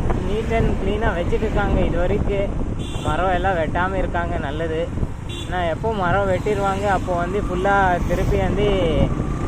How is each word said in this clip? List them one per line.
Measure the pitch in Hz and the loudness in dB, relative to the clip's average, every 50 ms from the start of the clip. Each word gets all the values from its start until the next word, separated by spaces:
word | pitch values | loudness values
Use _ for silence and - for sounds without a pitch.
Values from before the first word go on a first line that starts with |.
| - - - - 185 190 | 0 0 0 0 0 -2
neat | 202 220 233 233 226 | -2 -2 -2 0 0
and | 226 220 214 202 202 202 | 2 2 2 0 0 0
clean-ஆ | 196 208 214 226 220 | 0 0 0 0 0
வச்சுட்டு | 190 170 175 - 220 | 0 0 0 0 0
இருக்காங்க. | 226 226 208 - 220 202 196 190 196 | 0 0 0 0 0 2 2 2 2
இது | - - - 175 | 2 2 2 2
வரைக்கும் | 175 180 196 202 196 202 202 196 202 - - - - - - - - - - - - | 2 2 2 2 0 0 0 0 0 0 -2 -2 -2 -2 -4 -4 -4 -4 -6 -4 -2
மரம் | 151 151 160 180 190 | -2 -2 0 0 0
எல்லாம் | 180 175 180 196 190 | 0 2 2 0 0
வெட்டாம | 165 156 147 - 175 180 190 190 | 0 0 0 0 0 0 0 0
இருக்காங்க, | 190 180 170 - 175 170 170 175 170 | -2 -2 -2 -2 -2 -2 -2 -2 -4
நல்லது. | 160 135 143 156 165 165 160 160 170 170 - - - - - - - - - - - - | -4 -4 -4 -4 -4 -2 -2 -2 -4 -4 -2 -2 -4 -4 -4 -6 -8 -8 -8 -8 -6 -4
நான் | 175 180 175 | -2 -2 0
எப்போ | 165 156 - 220 226 226 | 0 -2 -2 -2 -2 -2
மரம் | 202 180 170 180 202 226 - | 0 0 2 2 2 2 2
வெட்டிடுவாங்க, | 185 180 - 208 214 196 202 196 190 190 202 202 | 0 0 0 0 0 0 0 0 0 0 0 0
அப்போ | 190 175 - 180 180 | 0 0 0 0 -2
வந்து | 170 175 175 185 208 | -2 -2 -2 -2 -2
ஃபுல்லா | 190 - 185 180 185 202 196 202 190 185 175 175 - - | -2 -2 -2 0 2 2 4 4 4 4 2 2 2 0
திருப்பி | 185 190 190 - 202 196 | 0 0 2 2 2 2
வந்து | 190 185 185 196 208 208 196 190 170 165 - 185 - - - - - - - - - | 2 2 2 2 2 2 2 2 2 2 4 4 2 2 2 0 -2 -2 -2 -2 -2